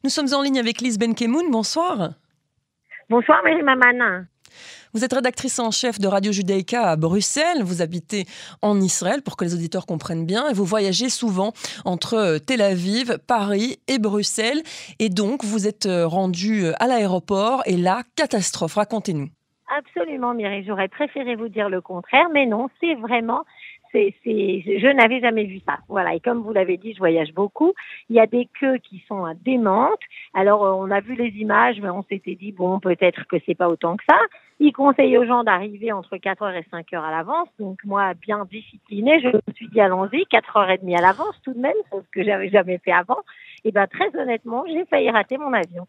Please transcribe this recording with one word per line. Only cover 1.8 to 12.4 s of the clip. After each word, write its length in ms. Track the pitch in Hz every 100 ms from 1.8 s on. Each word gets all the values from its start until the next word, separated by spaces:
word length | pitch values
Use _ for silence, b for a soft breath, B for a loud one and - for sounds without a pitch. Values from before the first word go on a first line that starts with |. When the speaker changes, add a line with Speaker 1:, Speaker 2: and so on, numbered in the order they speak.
| 359 277 165 - _ _ _ _ _ _ _ B B
Speaker 2:
Bonsoir, 320 | 226 226 311
Mary 200 | 349 320
Maman. 600 | 285 254 247 247 233 180 180 _ _ B B B B
Speaker 1:
Vous 100 | 220
êtes 100 | 254
rédactrice 460 | 254 247 240 262 -
en 100 | 233
chef 280 | - 247 208
de 80 | 202
Radio 240 | 196 202
Judaïka 580 | 196 185 196 175 240 208
à 60 | 156
Bruxelles. 680 | 160 190 190 285 320 339
Vous 180 | 190 175
habitez 440 | 165 170 - 208 185 B B B
en 180 | 208 202
Israël, 420 | 190 - 180 285
pour 140 | - -
que 60 |
les 100 | 175
auditeurs 320 | 170 165 185 -
comprennent 400 | 165 - 165 165
bien. 240 | 202 294
Et 40 |
vous 100 | 202 190
voyagez 440 | 214 196 180 254
souvent 420 | - 240 185 202 - B B -
entre, 280 | 180 - 226
euh, 240 | 196
Tel 220 | 156